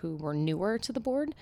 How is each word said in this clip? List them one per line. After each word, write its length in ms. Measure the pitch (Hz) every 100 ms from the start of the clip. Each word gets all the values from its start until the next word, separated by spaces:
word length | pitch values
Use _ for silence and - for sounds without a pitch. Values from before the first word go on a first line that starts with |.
who 160 | 165 156
were 180 | 151
newer 420 | 151 156 160 196 226
to 140 | -
the 80 | 247
board. 340 | 240 262 302 -